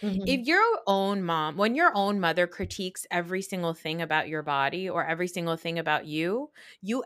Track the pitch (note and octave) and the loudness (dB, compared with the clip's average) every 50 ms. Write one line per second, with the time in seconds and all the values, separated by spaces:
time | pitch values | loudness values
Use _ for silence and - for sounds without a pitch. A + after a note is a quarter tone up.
0 | G#3 G#3 F#3+ G3 G3 G#3+ C#4 B3+ A#3 C#4 E4 G4 A4+ A#4 A4+ - - G3+ G3 G3 | -4 -2 -2 0 0 0 0 0 2 2 4 6 6 4 4 2 2 2 4 4
1 | G3 G3 G3+ G3 F#3 E3+ E3 D#3+ D#3 D#3 C#3+ F#3 G#3 A3+ A#3+ D4+ F4 E4+ - G3+ | 4 2 0 0 0 0 0 0 0 0 0 2 2 2 4 4 2 2 2 2
2 | G3 G3+ G#3 G3 F3+ E3 D#3+ F3 F3+ F3 - - F#3+ F3+ - - F#3+ F#3 - - | 2 2 2 2 2 2 2 2 2 0 0 -4 -6 -6 -6 -6 -8 -8 -8 -10
3 | - - F#3 F3 E3+ E3+ F#3 F#3+ F#3+ - G3 F#3 E3+ E3 D#3+ E3 - D#3 D#3+ E3+ | -8 -4 -2 -2 -2 -2 -4 -4 -4 -4 -4 -2 -2 -2 -4 -4 -4 -4 -4 -2
4 | E3 D#3+ D#3 D#3 - - D#3+ D#3 D3 D3 C#3+ C#3 C3+ C#3 D3 F3+ F#3+ - - E3+ | -2 0 0 0 0 0 -4 -4 -2 0 0 2 2 2 0 -2 -4 -2 -2 -2
5 | D#3 D#3+ E3 E3 F3+ F3 - F#3 E3+ E3 E3 D#3+ - E3 E3 E3 D#3+ D#3+ D3+ D3+ | 0 0 -2 -2 -2 -2 -2 -2 -2 -2 -2 -2 -4 -4 -4 -2 0 0 0 0
6 | - D#3 D3+ D#3 E3 F3 G#3 B3+ D4 D4 _ - - - - - F#3+ F#3+ A#3 C4 | 0 -2 -2 -2 0 0 0 -2 -4 -6 _ -20 -20 -20 -20 -10 -6 -4 -2 -2
7 | - | 0